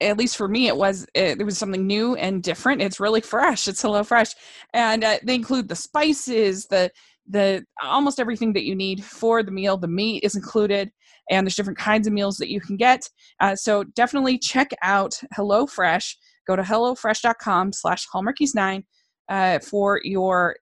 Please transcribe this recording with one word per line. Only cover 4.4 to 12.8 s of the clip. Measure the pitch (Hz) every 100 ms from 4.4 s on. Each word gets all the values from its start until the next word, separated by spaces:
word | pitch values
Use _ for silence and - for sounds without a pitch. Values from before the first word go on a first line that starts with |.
| - - -
And, | 240 226 220
uh, | 220 208
they | 233 254
include | 226 254 214
the | 170
spices, | - 302 311 285 254 226 202 190 -
the, | 196 180 - _ _ -
the, | 202 196 190 - -
almost | 135 262 285 269
everything | 240 220 226
that | 196
you | 113 190
need | 190 190
for | - - 226 226
the | 196
meal. | 190 196 190
The | 170
meat | 180 220 208
is | 202 202
included, | - 220 208 202 196 - _ _ -
and | 190 190
there's | 196
different | 196 -
kinds | 214 220 214
of |
meals | 208 196 196
that | -
you | 202
can | -
get. | 196